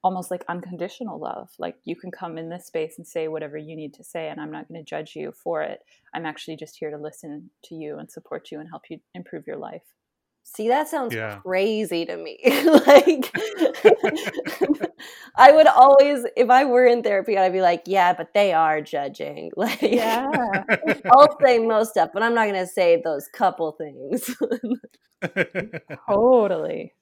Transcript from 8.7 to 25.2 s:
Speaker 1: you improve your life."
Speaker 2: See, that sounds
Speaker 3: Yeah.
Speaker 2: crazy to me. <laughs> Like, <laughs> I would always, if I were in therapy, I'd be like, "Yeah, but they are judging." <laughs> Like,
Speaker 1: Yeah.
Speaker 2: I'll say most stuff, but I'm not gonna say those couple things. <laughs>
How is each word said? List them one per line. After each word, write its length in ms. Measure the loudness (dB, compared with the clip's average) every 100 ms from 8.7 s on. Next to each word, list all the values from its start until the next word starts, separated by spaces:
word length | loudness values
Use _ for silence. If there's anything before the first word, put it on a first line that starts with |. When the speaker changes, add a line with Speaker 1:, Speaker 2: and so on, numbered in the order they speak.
| -20 _
Speaker 1:
you 80 | -20 _
improve 320 | -20 -16 -16 -14
your 100 | -14
life." 380 | -14 -16 _ _ _ _ _ _ _
Speaker 2:
See, 220 | -8 -2
that 200 | -2 -2
sounds 260 | -6 -6
Speaker 3:
Yeah. 240 | -6 -8 -10
Speaker 2:
crazy 640 | -6 -2 -2 -2 -4 -6
to 140 | -6 -10
me. 200 | -14 -2
<laughs> 200 | 0 2 6 6 8
Like, 480 | 8 8 0 -2
<laughs> 1600 | -8 -10 -2 -2 2 2 2 -2 -4 -8 -10 -12 -6 -4 -2 -4 _ -20 -20 -12 6
I 160 | 8
would 140 | 10 6
always, 600 | 8 8 8 6 0 -4 -2
if 140 | 4
I 160 | 4 4
were 180 | 4
in 180 | 4 4
therapy, 360 | 0 -2 0 0
I'd 140 | 2
be 80 | 2
like, 220 | 2 0 -2
"Yeah, 260 | 2 2
but 220 | 0 -2
they 180 | 0 2
are 300 | 2 0 0
judging." 680 | -4 -8 -8 -10 -12 -12 -12
<laughs> 40 | -6
Like, 240 | -6 -2
Speaker 1:
Yeah. 840 | 0 0 0 -2 -2 -4 -2 -4 -2 -2 -2 -4 6
Speaker 2:
I'll 280 | 8 8 6
say 160 | 2 2
most 340 | 2 0 0
stuff, 180 | 0 -2
but 100 | 0
I'm 120 | -2
not 100 | 0 0
gonna 200 | -2 -6
say 340 | 0 2 2
those 240 | 0 -8 -10
couple 440 | -2 -2 -2 -10
things. 640 | -8 -14 -14 -8 -8 -8 -8
<laughs> 60 | -6 -6 -6 -10 -10 _ _ _